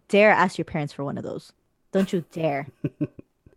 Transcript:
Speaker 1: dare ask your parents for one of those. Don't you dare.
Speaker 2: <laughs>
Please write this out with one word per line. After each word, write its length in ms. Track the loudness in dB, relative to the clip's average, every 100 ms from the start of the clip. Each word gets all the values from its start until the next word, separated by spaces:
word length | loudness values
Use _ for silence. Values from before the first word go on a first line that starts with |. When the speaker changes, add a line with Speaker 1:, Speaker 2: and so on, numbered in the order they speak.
| 0
Speaker 1:
dare 240 | 6 6
ask 260 | 6 2 -2
your 80 | -6
parents 280 | -6 -6
for 100 | -6
one 140 | -8 -8
of 40 |
those. 300 | -8 -10 -14 _ _ _ _
Don't 200 | -2 0
you 140 | -4 -6
dare. 360 | -4 -4 -4 -8 _ -8 -6
Speaker 2:
<laughs> 80 | -8 -8 -20 _ _